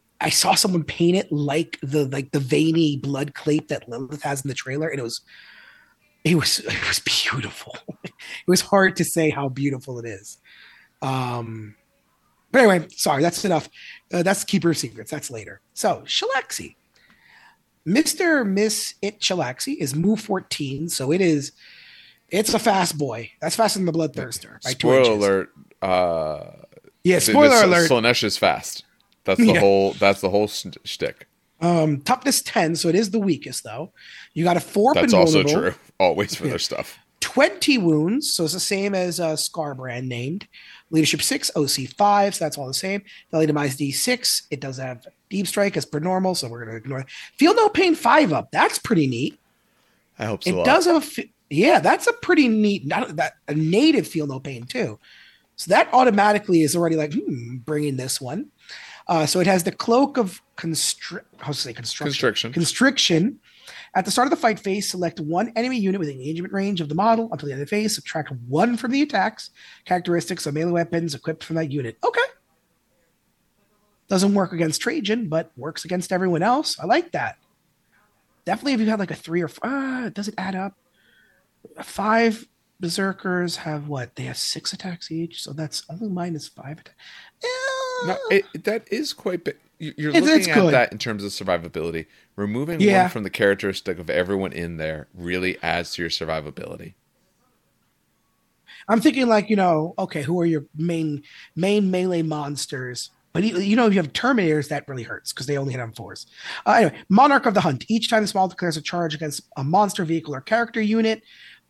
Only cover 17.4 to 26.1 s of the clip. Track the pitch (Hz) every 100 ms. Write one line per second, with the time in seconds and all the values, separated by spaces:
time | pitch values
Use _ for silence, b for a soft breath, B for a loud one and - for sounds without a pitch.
17.4 | b b _ _ 156 233 330 - 349 302
18.4 | 208 196 214 214 - - 202 208 - 185
19.4 | 127 131 - 294 139 147 196 214 - 190
20.4 | - - 139 139 170 - 131 180 180 151
21.4 | 135 _ B B B B B B _ 185
22.4 | 214 226 233 190 170 151 139 113 113 _
23.4 | 160 - 214 196 175 160 156 - 139 -
24.4 | - - 127 127 120 131 123 104 101 98
25.4 | - _ - _ 95 92 90